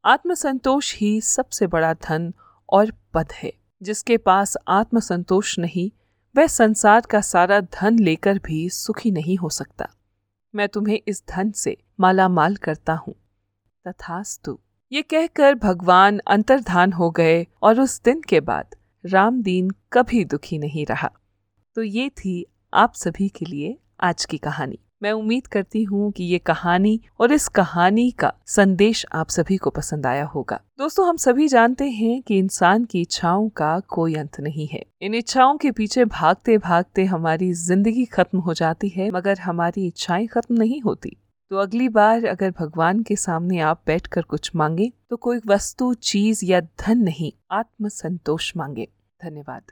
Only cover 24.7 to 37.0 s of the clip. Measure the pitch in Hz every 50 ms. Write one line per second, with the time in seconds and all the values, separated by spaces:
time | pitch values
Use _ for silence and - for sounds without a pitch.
24.7 | - - _ _ _ _ 208 208 214 220 214 214 233 262 - - - 208 185 _
25.7 | - 214 220 196 202 202 208 208 202 - 180 175 175 175 _ - 160 - - 175
26.7 | 175 180 196 214 220 226 - _ _ - 226 240 294 294 - - _ - 180 160
27.7 | - 170 175 185 208 226 240 247 - - - - - _ _ - - - 196 196
28.7 | 190 175 202 220 226 - - - - 160 160 - - - 160 - 190 185 - 147
29.7 | - 160 147 - 156 151 135 131 127 139 147 143 - 147 120 - 107 - _ _
30.7 | _ - 277 311 - - 381 349 339 320 - 254 247 269 311 302 269 233 226 240
31.7 | 254 - 277 285 240 208 226 226 240 269 - - 214 190 190 190 - - 180 175
32.7 | 196 226 240 - - 180 170 - - - - 170 175 202 220 220 _ - 160 151
33.7 | 160 185 196 _ - 175 165 165 156 156 156 151 - - 143 147 147 156 151 151
34.7 | 160 - - _ _ _ 175 196 220 233 233 - - 262 254 269 277 294 - 277
35.7 | 226 - 214 202 - 262 240 214 - - 165 160 185 - _ - 226 214 - 175
36.7 | 175 170 185 _ _ 196